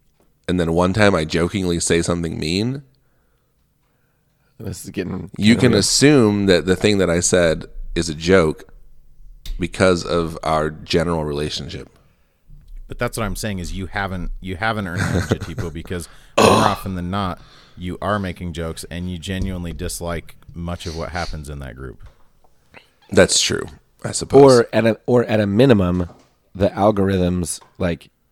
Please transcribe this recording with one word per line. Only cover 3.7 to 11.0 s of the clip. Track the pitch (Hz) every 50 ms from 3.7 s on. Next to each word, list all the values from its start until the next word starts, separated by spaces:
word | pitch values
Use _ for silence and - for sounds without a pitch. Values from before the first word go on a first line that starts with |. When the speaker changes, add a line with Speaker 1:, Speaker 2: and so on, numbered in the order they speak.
| _ _ _ _ _ _ _ _ _ _ _ _ _ _ _ _ _ -
Speaker 2:
This | - 101 92 - -
is | -
getting | - - 92 90 92 92 - - - -
Speaker 1:
you | 95 107 -
Speaker 2:
kinda | -
Speaker 1:
can | - 123
Speaker 2:
weird. | 117 104
Speaker 1:
assume | 95 - - - - 143 151 139 117 104 104 101 101
that | 98 92 85 76
the | 87 92
thing | 85 - 104 104 98
that | 92 87
I | 85 87
said | 87 - - 92 87 82 78 82 - - - - - - -
is | 85 82 80
a | 78
joke | 76 80 85 95 95 82 78 73 - - - - - - - - - - - - - - - - - - - - -
because | 90 85 - - 101 92 92 85 82
of | - 80 87 85 82 82 - -
our | - 80 78 76 78
general | 78 78 - - - 85